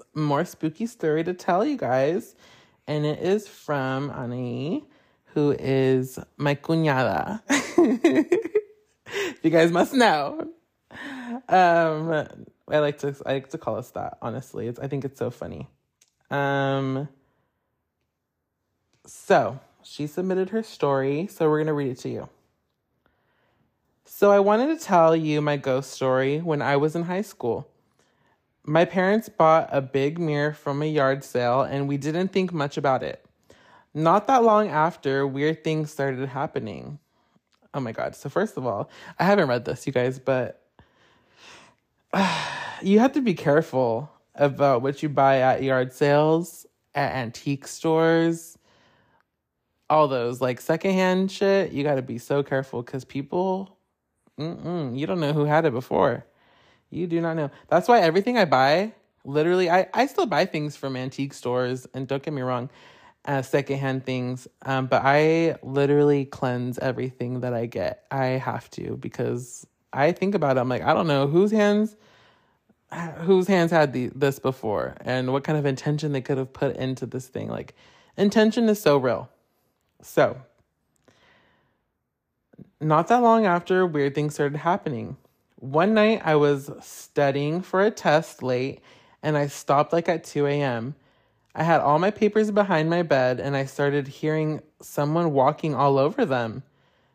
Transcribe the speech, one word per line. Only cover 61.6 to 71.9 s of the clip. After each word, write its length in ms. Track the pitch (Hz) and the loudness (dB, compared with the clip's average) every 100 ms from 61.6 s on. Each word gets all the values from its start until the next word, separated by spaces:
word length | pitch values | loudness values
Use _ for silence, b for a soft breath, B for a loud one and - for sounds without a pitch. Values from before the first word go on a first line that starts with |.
| 123 127 - | -2 -4 -8
and 140 | 131 131 | -10 -6
don't 160 | 139 | -6
get 100 | 156 | -6
me 80 | 143 | -6
wrong, 280 | 127 123 127 B B B B B - | -4 -4 -6 B B B B B -6
uh, 160 | 139 | -4
secondhand 640 | 127 147 135 135 139 131 131 | 0 -2 0 -4 -2 -4 -4
things. 420 | 127 123 123 - _ | -4 -4 -8 -12 _
Um, 260 | - 135 131 | -4 -4 0
but 140 | 127 | 2
I 540 | 135 147 156 165 165 - | 4 4 4 4 2 -2
literally 640 | - 139 139 147 147 143 131 | -4 0 4 6 4 4 0
cleanse 520 | - 131 123 123 120 | -4 -4 -2 -4 -4
everything 600 | 135 120 127 127 123 127 | -4 -4 -6 -6 -6 -4
that 120 | 123 | -4
I 120 | 120 117 | -4 -4
get. 400 | 101 87 - - | -4 -6 -6 -8
I 140 | 135 131 | -4 -2
have 440 | 131 131 110 - | -2 -4 -8 -10
to, 240 | - - 123 | -12 -10 -8
because 680 | 110 - 120 123 127 - - _ - | -10 -6 -4 -6 -8 -18 -20 _ -10
I 180 | 127 151 | 0 0
think 240 | 185 190 180 | 0 -2 0
about 220 | 147 131 | 2 2
it. 20 | |
I'm 100 | 123 | 0
like, 140 | 123 | -2
"I 100 | 120 | 0
don't 140 | 165 170 | 2 2
know 200 | 139 139 | 2 2
whose 240 | 165 202 | 2 2
hands, 440 | 214 208 208 214 | 2 2 2 0